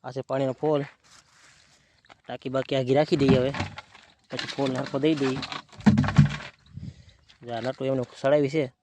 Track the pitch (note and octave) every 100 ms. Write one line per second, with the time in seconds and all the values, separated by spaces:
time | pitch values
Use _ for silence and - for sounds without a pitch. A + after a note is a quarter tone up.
0 | B2+ C3 - C3+ C3+ B2+ D3+ D3 C#3+ _
1 | _ - _ _ _ _ _ _ _ _
2 | _ - - B2 C3+ C3 C3 C#3 B2+ C#3
3 | D#3 D#3+ C#3 C3 B2+ C#3 - - - -
4 | - _ _ B2+ - - C#3 B2+ C3+ C#3
5 | D3+ D#3 C3+ C3+ - - - - - -
6 | - - - - - _ _ - - -
7 | - _ _ _ A#2+ A#2 A#2+ C3 C3+ C3+
8 | A#2+ - C3+ D3 C#3 D#3 C3 _